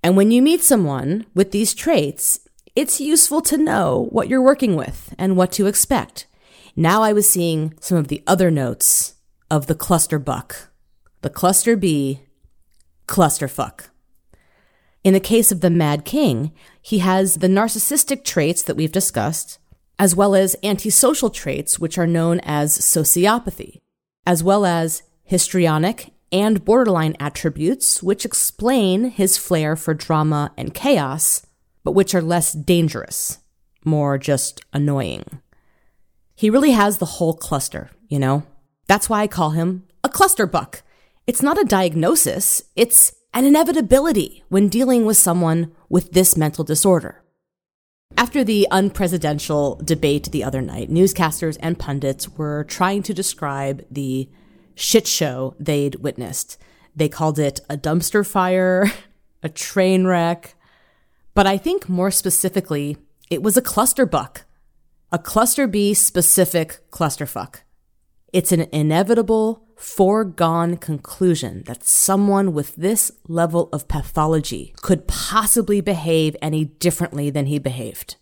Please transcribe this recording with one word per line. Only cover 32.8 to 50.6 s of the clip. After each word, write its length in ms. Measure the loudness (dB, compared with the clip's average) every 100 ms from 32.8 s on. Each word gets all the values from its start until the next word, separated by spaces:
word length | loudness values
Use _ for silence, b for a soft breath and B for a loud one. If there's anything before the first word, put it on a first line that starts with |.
| 2 -2 -10 -8 -8 -10 _ _ _ _
more 340 | -2 0 0 -2
just 420 | 0 -2 -2 -8 -8
annoying. 680 | -2 0 0 -4 -8 -12 -18 _ _ _ _ _ _ _ _ _
He 160 | _ 2
really 220 | 4 4
has 260 | 4 4 0
the 80 | -6
whole 280 | -2 -2
cluster, 560 | -2 -4 -4 -4 -10 -14 -20 _
you 100 | -2
know? 240 | 0 0 -4 -20 _ _ 0
That's 200 | 0 2
why 140 | -2
I 60 | -2
call 220 | -2 -2
him 340 | 0 -2 -4 -12 _
a 60 | -6
clusterbuck. 760 | 2 2 2 0 -2 -6 -16 _ _ _ _
It's 160 | -6 0
not 160 | 0 2
a 80 |
diagnosis, 1000 | 2 2 2 0 2 2 0 -2 -2 -2 -4
it's 400 | 0 2 4 2 -2 _
an 120 | 0
inevitability 960 | 4 6 4 0 4 4 4 0 -2 -8 -2
when 200 | 2 2
dealing 380 | 2 2 2 4
with 100 | 2
someone 540 | 2 2 2 0 -2 b b
with 240 | 0 2
this 240 | 2 2 2
mental 280 | 0 -2
disorder. 580 | -4 0 2 2 0 -18 _ _ _ _ _ _ _ _ _ -4
After 260 | -2 0
the 240 | 0 2 2
unpresidential 1120 | 2 0 -2 -2 -2 -2 -4 -4 -2 -2 -4 -4
debate 460 | 0 0 0 -4
the 100 | -6
other 180 | -4 -6